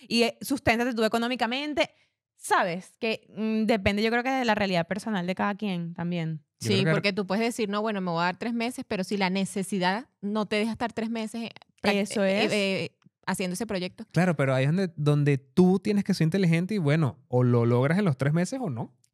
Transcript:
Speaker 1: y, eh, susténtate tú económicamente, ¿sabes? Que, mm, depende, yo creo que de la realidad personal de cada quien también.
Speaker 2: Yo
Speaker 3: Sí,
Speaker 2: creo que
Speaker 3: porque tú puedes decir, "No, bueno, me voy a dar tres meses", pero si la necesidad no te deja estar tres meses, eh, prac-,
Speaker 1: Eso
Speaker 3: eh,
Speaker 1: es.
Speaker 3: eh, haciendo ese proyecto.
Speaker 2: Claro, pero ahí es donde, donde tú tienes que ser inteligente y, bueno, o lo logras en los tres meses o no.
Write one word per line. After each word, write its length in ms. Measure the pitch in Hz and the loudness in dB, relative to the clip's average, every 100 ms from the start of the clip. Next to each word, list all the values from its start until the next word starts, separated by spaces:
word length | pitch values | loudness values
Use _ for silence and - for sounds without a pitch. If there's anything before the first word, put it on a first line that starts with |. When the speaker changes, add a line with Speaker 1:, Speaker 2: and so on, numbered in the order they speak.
| 247 | -2
Speaker 1:
y, 140 | 233 | 0
eh, 160 | 233 - | 0 -2
susténtate 540 | - 277 - 226 240 | -6 -2 0 0 0
tú 100 | 220 | 0
económicamente, 840 | 220 233 233 254 226 254 302 294 302 _ _ _ _ _ | 0 0 -2 -2 -2 -4 -4 -2 -2 _ _ _ _ _
¿sabes? 560 | - 381 196 175 - - | 0 0 2 -4 -10 -6
Que, 280 | 226 220 _ 135 | -4 -4 _ -6
mm, 280 | 220 220 220 | -2 0 2
depende, 360 | 233 202 202 | 2 2 0
yo 80 | 220 | 0
creo 120 | 240 | 0
que 80 | 247 | 0
de 140 | 269 | 0
la 100 | 240 | 0
realidad 320 | 214 196 180 165 | 0 0 0 -2
personal 400 | 190 226 202 175 | -4 -4 -4 -4
de 80 | |
cada 200 | 185 202 | -2 -2
quien 400 | 202 208 175 170 | -4 -4 -4 -6
también. 480 | 170 170 175 160 160 _ - | -6 -4 -4 -4 -6 _ -8
Speaker 2:
Yo 80 | 117 | 0
Speaker 3:
Sí, 60 | |
Speaker 2:
creo 100 | 190 | 2
que 60 | 190 | 2
Speaker 3:
porque 200 | 151 202 | 2 0
tú 140 | 196 196 | -2 -2
puedes 180 | 202 | -2
decir, 240 | 233 240 208 | -2 -2 -4
"No, 140 | 208 | -2
bueno, 180 | 220 202 | -2 -2
me 100 | 185 | -2
voy 100 | 165 | -2
a 40 | 175 | -2
dar 100 | 180 | -2
tres 160 | 233 | -4
meses", 300 | 233 226 262 - | -4 -4 -6 -6
pero 180 | 208 | -6
si 120 | 185 208 | -4 -2
la 140 | 185 | 0
necesidad 800 | 196 190 202 185 202 180 202 285 _ | 0 -2 -4 -4 -2 0 -2 -6 _
no 260 | 202 214 208 | -6 -4 -2
te 100 | 214 | -2
deja 160 | 226 | -2
estar 200 | 220 233 | -4 -6
tres 180 | - 220 | -6 -6
meses, 320 | 226 220 233 | -6 -8 -8
eh, 60 | 226 - _ _ | -12 -14 _ _
prac-, 140 | 202 202 | 0 0
Speaker 1:
Eso 280 | 202 220 | 0 0
Speaker 3:
eh, 200 | 196 196 | 2 2
Speaker 1:
es. 80 | 233 | 2
Speaker 3:
eh, 440 | 214 196 185 151 _ _ _ - | 2 0 0 -4 _ _ _ -6
haciendo 280 | 190 185 | -4 -4
ese 120 | 180 226 | -4 -4
proyecto. 380 | 196 180 - 220 | -4 -6 -8 -6
Speaker 2:
Claro, 240 | 160 180 151 | 0 2 2
pero 180 | 135 | 2
ahí 100 | 131 | 2
es 60 | 135 | 2
donde, 220 | 175 185 160 | 2 0 -2
donde 420 | 147 147 143 139 | 2 4 4 2
tú 420 | - - 180 190 | 0 4 6 6
tienes 240 | - 208 | 2 0
que 100 | 202 | 0
ser 100 | 185 160 | 2 2
inteligente 480 | 196 180 165 185 | 2 2 2 2
y, 40 | 214 | 0
bueno, 400 | 143 156 139 - - | 2 2 2 -2 -2
o 140 | 123 | 2
lo 240 | 123 120 120 | 4 4 4
logras 320 | 120 135 175 | 4 4 2
en 60 | |
los 120 | 208 131 | 2 2
tres 160 | 139 | 0
meses 280 | 165 180 262 | 0 0 -4
o 80 | 220 | -6
no. 240 | 117 165 _ _ | -6 -8 _ _